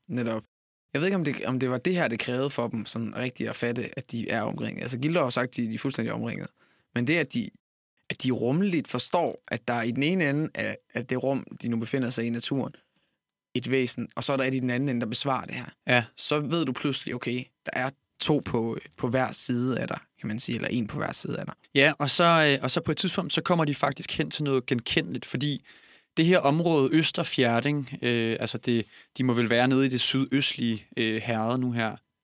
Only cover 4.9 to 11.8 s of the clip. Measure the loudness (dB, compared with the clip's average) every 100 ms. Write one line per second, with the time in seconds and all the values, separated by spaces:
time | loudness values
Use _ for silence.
4.9 | -2 0 2 2 2 0 -2 -2 -2 -2
5.9 | -2 -2 -2 -4 -6 -10 _ _ _ _
6.9 | -2 2 2 0 -2 -6 -8 _ _ _
7.9 | _ -12 -4 0 2 2 2 2 0 -2
8.9 | -2 0 2 0 -2 -6 -4 -2 0 0
9.9 | 0 2 2 2 0 -2 -2 -4 -6 _
10.9 | -8 -4 -2 0 -2 -4 -8 -4 -2